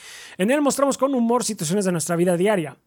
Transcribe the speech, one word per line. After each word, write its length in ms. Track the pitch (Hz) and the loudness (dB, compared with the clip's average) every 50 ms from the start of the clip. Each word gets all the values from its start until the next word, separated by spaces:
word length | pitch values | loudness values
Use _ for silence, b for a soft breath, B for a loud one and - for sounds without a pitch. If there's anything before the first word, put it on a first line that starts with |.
| B B B B B B B | B B B B B B B
En 140 | B 180 214 | B 0 2
él 100 | 269 302 | 2 2
mostramos 380 | 294 277 - - 277 277 254 - | 2 0 2 2 0 0 0 0
con 160 | 262 277 277 | 0 0 0
humor 300 | 254 233 226 233 247 220 | 0 0 2 0 0 0
situaciones 400 | - 220 196 180 147 175 208 196 | -2 -6 -6 -4 -2 -2 0 0
de 80 | 185 180 | 0 -2
nuestra 240 | 165 - - 175 | -2 -2 -2 0
vida 200 | 165 175 185 175 | 2 4 4 4
diaria. 400 | 170 180 208 214 190 156 139 127 _ _ | 4 2 2 2 0 -2 -4 -8 _ _